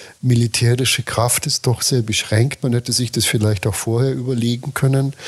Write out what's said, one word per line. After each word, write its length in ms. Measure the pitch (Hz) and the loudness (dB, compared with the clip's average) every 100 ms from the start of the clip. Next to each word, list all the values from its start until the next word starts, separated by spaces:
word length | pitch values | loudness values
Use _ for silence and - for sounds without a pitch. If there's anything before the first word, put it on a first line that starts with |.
| - - | -20 -4
militärische 800 | 127 120 117 - 120 123 123 - | 2 2 2 2 2 2 0 -2
Kraft 420 | - - 120 - 147 | -2 -2 0 0 -2
ist 220 | - 127 | -2 -2
doch 140 | 120 | 0
sehr 200 | - 131 | 0 0
beschränkt. 600 | 110 107 - 107 135 - | 0 -4 0 2 2 0
Man 100 | 131 | -2
hätte 200 | 117 123 | -2 0
sich 180 | 123 120 | -2 -2
das 140 | 117 - | -2 0
vielleicht 420 | 113 107 101 110 | 2 2 0 -2
auch 80 | - | -2
vorher 380 | - 117 135 | -2 0 0
überlegen 600 | 131 123 120 117 120 143 | -2 -2 0 0 -2 -4
können. 400 | - 135 135 135 - | 0 2 2 0 -4